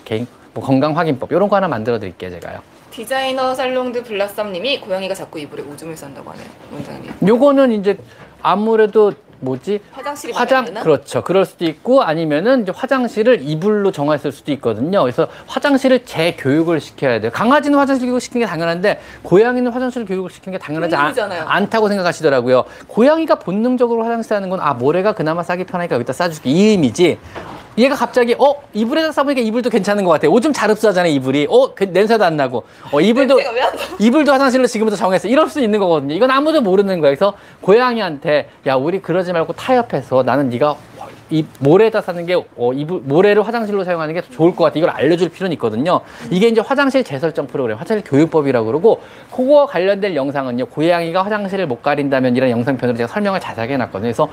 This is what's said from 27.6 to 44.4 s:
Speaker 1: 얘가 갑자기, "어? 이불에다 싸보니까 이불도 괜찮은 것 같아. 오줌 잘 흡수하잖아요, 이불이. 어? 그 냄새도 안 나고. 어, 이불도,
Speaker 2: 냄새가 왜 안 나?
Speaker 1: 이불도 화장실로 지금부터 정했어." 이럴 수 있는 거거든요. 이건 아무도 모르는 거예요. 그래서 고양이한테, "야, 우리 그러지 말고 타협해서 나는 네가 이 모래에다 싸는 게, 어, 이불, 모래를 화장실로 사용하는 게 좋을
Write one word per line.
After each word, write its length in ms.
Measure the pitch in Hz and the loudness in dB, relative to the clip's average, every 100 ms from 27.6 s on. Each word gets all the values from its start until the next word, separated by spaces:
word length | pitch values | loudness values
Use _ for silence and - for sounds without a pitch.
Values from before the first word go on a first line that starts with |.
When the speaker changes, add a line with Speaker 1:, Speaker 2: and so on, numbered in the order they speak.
| - - | -8 0
Speaker 1:
얘가 160 | 262 | 0
갑자기, 400 | 277 247 254 240 233 | 2 -2 0 0 4
"어? 160 | 269 277 - | 2 2 -4
이불에다 380 | 208 226 311 320 | -4 -2 0 0
싸보니까 280 | 302 277 262 | 0 0 0
이불도 280 | 220 226 240 | -2 -2 0
괜찮은 340 | 214 190 208 | 0 0 0
것 60 | 185 | 2
같아. 180 | 151 151 | 2 4
오줌 240 | 214 311 | 2 2
잘 200 | 269 214 | 0 0
흡수하잖아요, 420 | 214 220 180 175 | 2 2 2 2
이불이. 320 | 143 131 139 143 | 0 0 0 2
어? 280 | 226 269 - | 4 2 0
그 80 | |
냄새도 420 | 196 175 214 226 185 | -2 2 2 2 2
안 100 | 156 | 0
나고. 280 | 131 120 - - - | -2 -4 -8 -16 -4
어, 80 | 143 | 2
이불도, 360 | 190 240 269 262 | 4 4 4 4
Speaker 2:
냄새가 180 | 262 233 | 2 -2
왜 60 | |
안 140 | 294 - | -2 -4
나? 60 | - 359 | -10 0
Speaker 1:
이불도 320 | 214 285 285 | 2 4 4
화장실로 320 | 262 269 254 247 | 4 2 2 0
지금부터 320 | 208 220 196 | 0 -2 -2
정했어." 300 | 185 185 185 | 0 0 2
이럴 200 | 269 320 | 2 2
수 140 | 302 | 0
있는 160 | 226 208 | -2 0
거거든요. 380 | 196 160 139 160 | 2 0 0 0
이건 160 | 262 | 2
아무도 300 | 262 302 311 | 2 2 2
모르는 400 | 208 190 196 185 | 2 2 2 2
거예요. 140 | 147 139 | 2 2
그래서 180 | 196 196 - - - 220 | 0 -2 -10 -6 2 4
고양이한테, 720 | 254 233 185 143 156 147 - - - | 4 0 -4 -4 -2 -2 -2 -6 -2
"야, 80 | |
우리 260 | 131 143 196 | 0 0 -4
그러지 320 | - 175 175 | -2 -2 0
말고 220 | 170 160 | -2 -2
타협해서 720 | 170 - 254 233 151 117 131 | -4 0 0 0 -4 0 0
나는 260 | 127 131 139 | 2 2 0
네가 260 | 120 147 139 - - - - - | 0 0 -2 -10 -20 -20 -20 -4
이 160 | 160 156 - | -4 -4 0
모래에다 400 | 139 180 220 214 | 4 6 6 2
싸는 240 | 185 175 170 | -4 -6 -2
게, 160 | 180 - - | -2 -4 -4
어, 160 | 120 | -2
이불, 280 | 135 151 180 | -2 -4 -6
모래를 420 | 135 147 202 208 208 | 0 4 4 4 2
화장실로 380 | 233 208 202 | -2 -4 -4
사용하는 300 | 180 170 156 | -2 -4 -4
게 80 | 165 | -6
좋을 340 | - - | -8 0